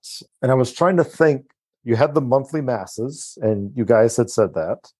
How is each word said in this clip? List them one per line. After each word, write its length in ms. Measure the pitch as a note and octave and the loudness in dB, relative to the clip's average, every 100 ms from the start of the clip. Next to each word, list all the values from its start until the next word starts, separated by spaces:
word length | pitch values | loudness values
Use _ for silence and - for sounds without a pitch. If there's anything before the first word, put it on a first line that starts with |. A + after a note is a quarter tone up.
| - - - - | -16 -20 -20 -6
And 100 | B2+ | 0
I 20 | |
was 160 | C3 B2+ | 0 0
trying 280 | - F3 F3 | 0 0 2
to 40 | |
think, 420 | D#3 - D#3+ C3+ - _ _ _ | 0 2 2 2 -6 _ _ _
you 140 | A#2 A2+ | -2 2
had 160 | D3+ | 2
the 60 | D3 | 2
monthly 400 | B2+ C3+ C3+ D#3 | 0 0 0 -6
masses, 800 | C3 A2+ F#2 - B2+ D3+ - - | -4 -6 -6 -10 -10 -10 -16 -4
and 320 | A2 G#2 G2+ | -2 -2 -4
you 120 | B2+ A2 | -4 2
guys 300 | A2+ A#2 A#2+ | 4 4 2
had 100 | A#2 | -2
said 240 | - G2 | 0 0
that. 400 | E2 D#2+ A#2 _ _ | -2 -6 -8 _ _